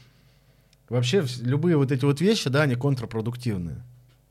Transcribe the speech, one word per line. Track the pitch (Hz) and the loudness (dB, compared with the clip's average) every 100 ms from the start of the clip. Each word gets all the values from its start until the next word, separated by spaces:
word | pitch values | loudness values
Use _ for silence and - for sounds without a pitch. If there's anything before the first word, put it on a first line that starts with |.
| - _ _ _ _ _ _ _ _ | -20 _ _ _ _ _ _ _ _
вообще | 120 123 196 | -2 2 2
вс-, | 139 123 | 0 -4
любые | 117 143 170 156 | -2 0 2 2
вот | 131 | 2
эти | 135 143 | 2 2
вот | 143 | 2
вещи, | 185 226 - | 2 2 0
да, | 135 | 2
они | 151 120 | 2 2
контрпродуктивны | 143 135 113 113 110 117 120 98 82 - - - _ _ _ | 0 -2 -4 -4 -4 -4 -4 -4 -6 -10 -14 -20 _ _ _